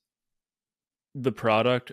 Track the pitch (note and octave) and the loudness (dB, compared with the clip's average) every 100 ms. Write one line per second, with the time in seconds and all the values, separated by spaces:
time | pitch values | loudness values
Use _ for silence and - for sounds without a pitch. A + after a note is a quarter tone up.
0 | _ _ _ _ _ _ _ _ _ _ | _ _ _ _ _ _ _ _ _ _
1 | _ C#3 B2+ G#2+ A#2 A2 A#2 B2 - | _ -6 -4 -2 2 2 2 0 -4